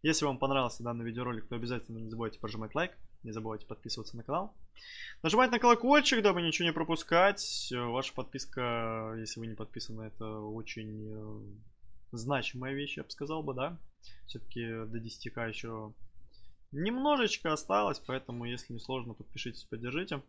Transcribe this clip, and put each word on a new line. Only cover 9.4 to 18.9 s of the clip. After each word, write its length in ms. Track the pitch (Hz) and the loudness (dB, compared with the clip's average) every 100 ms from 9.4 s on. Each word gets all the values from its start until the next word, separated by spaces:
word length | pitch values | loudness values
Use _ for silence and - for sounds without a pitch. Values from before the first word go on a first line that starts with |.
| 113 | -6
не 80 | 104 | -6
подписаны, 480 | 110 - - 110 | -6 -6 -6 -6
это 380 | 110 - 110 110 | -6 -6 -6 -6
очень, 720 | 107 110 107 - 110 107 107 | -6 -6 -6 -8 -8 -8 -8
э, 260 | 107 107 107 104 104 113 - - - - | -8 -8 -8 -10 -12 -16 -16 -14 -12 -10
значимая 600 | 117 117 139 - 123 127 | -6 0 0 0 -4 -4
вещь, 240 | 139 143 - | -4 -4 -6
я 60 | |
бы 60 | 143 | -8
сказал 320 | - 143 160 | -8 -4 -2
бы, 120 | 147 | -2
да. 240 | 123 143 170 - _ - - - | -2 -2 -4 -12 _ -12 -10 -8
Всё-таки 400 | 117 - 120 117 113 110 | -6 -4 -2 -2 -4 -4
до 140 | 117 | -4
десяти 300 | 113 - - | -6 -8 -8
К 180 | - 113 | -4 -4
ещё 460 | 107 117 113 107 - - - - - - - - | -4 -6 -6 -8 -10 -10 -10 -14 -12 -14 -14 -10
немножечко 800 | 139 190 247 285 285 220 - 165 | -2 0 2 4 4 4 2 0
осталось, 460 | 151 - 202 208 139 | 0 4 4 4 0
поэтому, 440 | - 131 - 120 | -2 -4 -4 -6
если 300 | 120 120 - | -4 -6 -6
не 60 | 117 | -8
сложно, 340 | - | -4